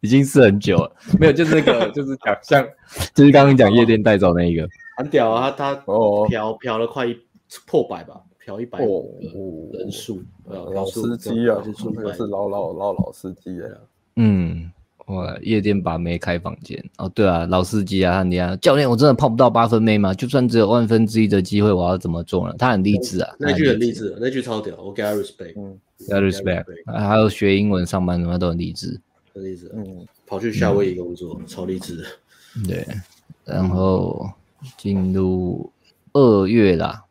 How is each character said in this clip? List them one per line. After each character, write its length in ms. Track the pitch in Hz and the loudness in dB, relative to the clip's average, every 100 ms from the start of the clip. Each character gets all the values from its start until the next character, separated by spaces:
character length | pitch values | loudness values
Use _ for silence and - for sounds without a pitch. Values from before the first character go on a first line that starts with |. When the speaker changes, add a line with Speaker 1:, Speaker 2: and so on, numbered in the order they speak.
Speaker 1:
已 80 | 107 | 4
经 160 | 131 | 2
是 180 | 139 - | 4 6
很 160 | 117 101 | 6 4
久 180 | 104 87 | 2 0
了。 160 | 76 _ - - | 0 _ -2 4
没 80 | 156 | 4
有， 60 | |
就 120 | 139 | 4
是 100 | 160 | 2
那 80 | 160 | 2
个， 260 | 135 120 113 | 2 2 0
<laughs> 40 | |
就 120 | 143 | -4
是 120 | 135 135 | -8 -6
讲 180 | 113 101 | -4 -4
像， 240 | - 143 127 - _ - - | 2 0 0 -10 _ -12 -4
就 100 | - | 6
是 60 | 143 | 8
刚 160 | 139 139 | 10 8
刚 100 | 135 | 6
讲 160 | 107 | 6
夜 120 | 113 | 6
店 180 | 117 110 | 6 4
带 140 | 104 101 | 4 4
走 180 | 92 | 4
那 100 | 87 | 4
一 100 | 87 | 2
个。 140 | 82 78 - - - | 0 -4 -12 -20 -10
Speaker 2:
很 120 | 147 | -2
屌 220 | 151 113 | 0 2
啊， 240 | 113 131 135 | 0 -2 -4
他， 180 | 139 | -6
他 80 | 139 - | -6 -2
Speaker 3:
哦。 400 | 104 110 104 107 | 0 2 2 0
Speaker 2:
嫖， 240 | 110 110 | -2 -6
嫖 220 | 110 127 113 | -6 -6 -4
了 100 | 117 | -4
快 200 | 135 120 | -4 -6
一， 100 | 117 _ _ _ - _ | -6 _ _ _ -20 _
破 200 | 165 - | -4 -2
百 160 | 87 | -10
吧， 180 | 82 - _ _ | -14 -20 _ _
嫖 160 | - 101 | -16 -12
一 60 | 120 | -12
百 140 | - | -4
五 360 | 120 95 - - | -2 -2 -6 -16
Speaker 3:
哦。 500 | - 98 95 80 80 | -16 -14 -14 -14 -14
Speaker 2:
个 60 | - | -14
人 120 | 101 | -12
数， 300 | - - 98 87 _ - | -14 -14 -14 -14 _ -18
对 120 | 95 | -16
啊， 60 | 90 | -10
Speaker 3:
老 100 | 95 | -8
司 320 | 95 113 120 117 | -8 -6 -6 -6
机 320 | 110 113 117 | -6 -2 0
啊， 140 | 104 | -2
Speaker 2:
嫖 100 | 110 | -6
数， 0 | |
嫖 0 | |
数 180 | 101 113 | -12 -10
一 20 | |
百 80 | 107 | -8
五。 20 | |
Speaker 3:
那 60 | 104 | -8
个 40 | |
是 120 | 98 107 | -8 -6
老， 220 | 101 101 | -6 -6
老， 240 | 101 85 | -6 -6
老， 200 | 85 101 | -6 -6
老 180 | 92 - | -4 -6
司 200 | - 95 | -8 -16
机 260 | 90 - 92 | -16 -14 -14
哎。 100 | - - _ _ _ - | -14 -18 _ _ _ 0
Speaker 1:
嗯， 520 | 110 98 85 85 85 _ _ _ - | 2 2 0 -6 -12 _ _ _ -10
哇， 320 | 95 85 - | -8 -8 -10
夜 200 | - 110 | -2 0
店 200 | 101 101 | 0 -2
把 160 | 87 82 | -2 -4
妹 220 | 85 85 | -4 -4
开 180 | - 87 | -4 -6
房 220 | 85 - | -6 -14
间。 260 | - - - _ | -14 -16 -16 _
哦， 120 | 92 | -8
对 100 | - | 2
啊， 220 | 101 85 85 | 2 2 0
老 160 | 92 | 0
司 220 | 90 107 | 0 -2
机 200 | 95 95 | -2 0
啊， 100 | 92 | 2
他 40 | 92 | 2
很 120 | 92 | 0
厉 100 | 90 | 0
害。 160 | 87 92 | -2 0
教 180 | - | 2
练， 160 | 139 135 | 4 2
我 60 | 117 | 4
真 100 | 147 | 4
的 80 | |
泡 140 | 120 139 | 4 2
不 80 | 113 | 4
到 120 | 127 | 4
八 200 | 113 113 | 4 2
分 120 | 113 | 4
妹 160 | 110 107 | 4 2
吗？ 160 | 101 | 2
就 140 | 92 123 | -2 -2
算 220 | 139 123 | 0 2
只 100 | 117 | 2
有 100 | 101 | 4
万 200 | 120 113 | 2 4
分 180 | 113 110 | 2 2
之 160 | 110 | 2
一 60 | 107 | 2
的 120 | 101 | 2
机 220 | 90 104 | 2 2
会， 100 | 104 | 4
我 160 | 92 87 | 2 2
要 80 | 92 | -2
怎 140 | 87 | -2
么 100 | 82 | -6
做 240 | 85 92 90 | -4 -4 -4
呢？ 60 | 85 | -2
他 140 | 127 | 0
很 100 | 107 | 2
励 160 | 95 101 | 2 0
志 240 | - 92 | -2 -6
啊， 100 | - - | -8 -6
Speaker 2:
那 140 | 143 | -2
句 160 | - 147 | 0 2
很 100 | 110 | 2
励 140 | 120 | -2
志， 160 | 113 104 | -4 -10
Speaker 1:
他 80 | 90 | -6
很 0 | |
励 20 | |
志。 0 | |
Speaker 2:
那 100 | 123 | -6
句 120 | 131 | -6
超 180 | 120 110 | -6 -8
屌， 140 | 101 87 | -8 -12
我 100 | 92 | -12
给 80 | 98 | -6
他 120 | 104 | -4
respect。 420 | 104 98 _ 87 82 | -4 -6 _ -18 -16
Speaker 3:
嗯。 220 | 98 95 _ _ | -16 -18 _ _
Speaker 1:
给 60 | - | -6
他 80 | 101 | 0
respect。 260 | 98 92 | 0 -2
Speaker 2:
给 100 | 95 | -4
他 400 | 87 85 85 - | -4 -6 -16 -10
respect。 0 | |
Speaker 1:
啊， 160 | 110 104 | -4 0
还 80 | 110 | 2
有 100 | 110 | 2
学 280 | - 101 98 | 2 2 2
英 140 | 104 | 2
文、 160 | 95 87 | 0 -2
上 180 | 95 | -2
班 160 | 90 87 | -2 -2
什 60 | 85 | -2
么 100 | 87 | -2
都 120 | 90 | -2
很 100 | 85 | -2
励 140 | 87 | -6
志。 280 | 87 - 82 _ _ _ | -8 -12 -14 _ _ _
Speaker 2:
很 120 | 98 | -16
励 100 | 95 | -14
志 140 | 90 90 | -14 -16
啊。 40 | 110 | -14
Speaker 3:
嗯。 280 | 98 90 87 _ _ | -14 -16 -20 _ _
Speaker 2:
跑 140 | 101 | -8
去 120 | 113 | -6
夏 200 | 104 107 | -2 0
威 180 | 101 98 | 2 0
夷 60 | 90 | -4
工 180 | 87 | -10
作， 260 | 87 87 - - | -10 -12 -14 -16
超 180 | - | -12
励 140 | 92 92 | -8 -8
志 160 | 90 85 | -10 -14
的。 60 | 78 - _ _ _ 120 92 | -16 -20 _ _ _ -10 -6
Speaker 1:
对， 180 | 90 - 104 92 _ _ - | -6 -8 -14 -16 _ _ -20
然 220 | - - 92 | -10 -4 -2
后 600 | 90 95 92 90 - 95 - _ _ 131 _ | 0 0 0 -2 -6 -12 -14 _ _ -20 _
进 360 | 101 98 92 | -4 -2 0
入 580 | 95 92 92 90 90 - _ _ _ _ | 0 0 -2 -4 -6 -10 _ _ _ _
二 340 | 143 131 104 95 | 4 6 6 4
月 260 | 117 101 | 4 4
啦。 300 | 85 80 - _ | 4 -2 -8 _